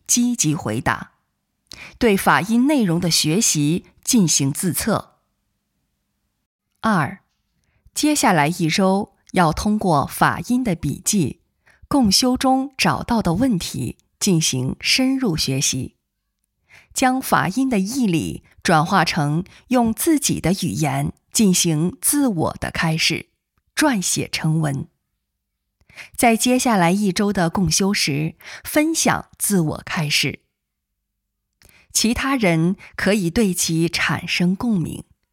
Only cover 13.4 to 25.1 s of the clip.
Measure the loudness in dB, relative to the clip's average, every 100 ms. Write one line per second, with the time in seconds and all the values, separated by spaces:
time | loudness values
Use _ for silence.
13.4 | 0 0 -4 -8 -8 -10 _ -4 0 2
14.4 | 2 -2 -4 -4 -2 0 0 0 0 -2
15.4 | -2 -2 -2 -4 -8 _ _ _ _ _
16.4 | _ _ _ -20 _ -2 0 0 0 0
17.4 | 0 -2 0 0 -2 0 0 0 -2 -8
18.4 | _ _ 0 2 2 2 2 0 0 -2
19.4 | -4 -12 -2 0 2 0 0 2 0 -2
20.4 | -2 -2 -2 -2 -2 0 -2 -6 _ 2
21.4 | 4 4 2 0 0 -2 -2 0 0 0
22.4 | -2 -4 -8 -4 -2 0 -2 -4 -8 _
23.4 | _ _ _ -2 0 0 -2 -4 -4 -4
24.4 | -2 0 -2 -4 -8 _ _